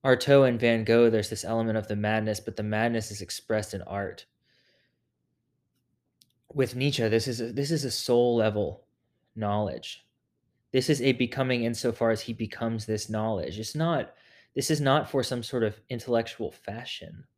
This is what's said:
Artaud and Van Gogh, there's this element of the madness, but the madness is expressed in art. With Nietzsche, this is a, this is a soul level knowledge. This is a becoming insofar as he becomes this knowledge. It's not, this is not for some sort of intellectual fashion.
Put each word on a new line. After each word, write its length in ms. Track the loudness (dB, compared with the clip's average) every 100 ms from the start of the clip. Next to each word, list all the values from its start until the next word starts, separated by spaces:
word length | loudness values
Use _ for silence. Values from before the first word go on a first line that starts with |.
Artaud 460 | 4 4 8 8 8
and 100 | 4
Van 240 | 2 2
Gogh, 280 | 4 6 6
there's 180 | 4 0
this 160 | -6
element 320 | -4 -2 0 -2
of 120 | -2
the 60 |
madness, 460 | -2 0 0 0 -4
but 160 | -6 -6
the 60 |
madness 480 | -4 0 0 -2 -4
is 100 | -10
expressed 540 | -10 -12 _ -2 -2
in 80 | -8
art. 420 | -6 -6 -6 -8 -20 _ _ _ _ _ _ _ _ _ _ _ _ _ _ _ _ _ _ _ _ _ _
With 220 | -2 -2 0
Nietzsche, 320 | 0 2 2
this 200 | 2 0
is 120 | -6
a, 100 | -6
this 200 | -4 -2
is 160 | -2 -2
a 40 |
soul 460 | -6 2 4 4 4
level 480 | 2 0 -4 -6 _ _ _ _ _ -6
knowledge. 680 | -2 0 -2 -6 -12 -16 _ _ _ _ _ _ _
This 200 | 0 2
is 100 | 2
a 120 | 2
becoming 520 | 2 0 0 -2 0
insofar 460 | -2 -2 -4 0 0
as 100 | 0
he 140 | -4
becomes 500 | -8 -8 -4 -4 -4
this 240 | -4 -6 -4
knowledge. 500 | -4 -2 -2 -4 -6
It's 160 | -8
not, 380 | -2 0 0 -4 _ _ _ _
this 160 | -6 0
is 80 | 0
not 300 | 4 2 2
for 140 | -2
some 200 | -2 -4
sort 200 | -4 -2
of 180 | -2 -2 _
intellectual 640 | -10 0 0 0 -6 -8
fashion. 720 | -8 -12 -10 -10 -14 -14 -18 -20